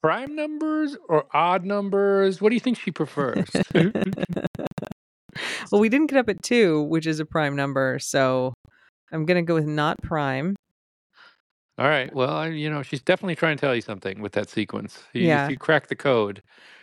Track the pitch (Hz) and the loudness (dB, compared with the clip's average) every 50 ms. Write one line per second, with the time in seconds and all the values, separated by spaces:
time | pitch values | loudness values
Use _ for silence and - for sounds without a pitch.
0 | - 156 175 226 269 285 302 302 302 302 302 302 311 311 311 311 311 285 285 - | 0 0 0 0 -4 -8 -6 -6 -6 -6 -4 -4 -4 -2 -2 -2 -2 -4 -6 -8
1 | - - 165 151 - - - 151 165 175 180 190 175 196 202 202 202 196 202 196 | -4 0 0 0 2 2 0 2 2 2 2 0 -2 -2 -4 -2 -2 0 0 2
2 | 202 202 196 196 196 190 185 - 202 214 247 226 - 254 226 - - 190 151 - | 2 2 4 4 2 2 2 2 2 2 2 2 0 0 -2 -2 -4 -6 -4 -4
3 | 156 - - 147 139 123 - - 180 - - - 190 - - 170 165 208 - - | -4 -4 -2 -2 -2 0 0 -2 -2 0 0 -2 0 2 4 4 4 4 2 0
4 | - 196 196 - - - 170 - - - - - - - - - - - - _ | -2 -2 -2 -4 -4 -4 -4 -4 -4 -6 -6 -6 -8 -8 -8 -10 -12 -12 -14 _
5 | _ _ _ _ _ _ - - - - - - - - 202 208 214 220 233 285 | _ _ _ _ _ _ -14 -10 -10 -8 -8 -8 -4 2 4 4 4 6 4 4
6 | 311 285 277 269 233 220 190 - - - 240 240 214 175 156 151 147 151 165 165 | 2 4 2 2 2 2 -2 -4 -2 2 4 4 6 6 4 2 2 2 0 0
7 | 156 160 156 156 156 - - 160 151 139 143 143 139 143 135 135 135 131 127 - | 0 0 -2 -2 -4 -2 0 0 0 0 0 -2 -2 0 0 0 0 0 0 -2
8 | - - - 139 131 131 127 127 127 127 123 _ - - _ _ _ _ _ _ | -4 -2 2 2 2 4 2 2 0 -2 -6 _ -18 -20 _ _ _ _ _ _
9 | _ - 160 160 156 165 180 180 165 170 165 160 151 151 151 151 147 160 - - | _ -8 -6 -4 0 2 2 2 2 2 0 0 0 0 0 0 0 0 -2 -4
10 | - - 170 151 143 135 131 131 147 185 202 - _ _ _ _ _ _ _ _ | -6 -4 -4 -2 -2 -2 -2 -4 -4 -4 -6 -6 _ _ _ _ _ _ _ _
11 | _ _ _ _ - - _ _ _ _ _ _ _ _ _ - 123 147 156 135 | _ _ _ _ -20 -20 _ _ _ _ _ _ _ _ _ -2 0 2 2 2
12 | 127 - - 135 127 139 160 156 156 165 160 151 147 151 151 143 131 - 151 127 | 0 -2 -2 -2 -2 0 0 -2 -4 -4 -4 -4 -4 -4 -4 -4 -6 -6 -8 -4
13 | - - 185 - - 185 160 - 170 160 151 127 147 139 123 117 - - 107 95 | 0 0 0 0 0 -4 -4 0 0 0 0 0 0 0 0 -2 -2 -6 -8 -8
14 | - 98 98 104 104 101 - 101 101 - - 113 104 - - 104 107 104 - - | -8 -8 -8 -6 -8 -4 -4 -4 -4 -4 -4 -4 -4 -4 -4 -8 -8 -10 -14 -18
15 | - - - - 185 165 151 143 139 147 135 - - - 156 143 - - - - | -16 -8 -4 0 2 2 2 2 0 -2 -4 -4 0 2 2 2 2 -2 -8 -2
16 | - 143 127 113 104 101 98 - - _ _ _ - - - - | 0 2 2 2 2 0 -4 -10 -16 _ _ _ -20 -20 -20 -20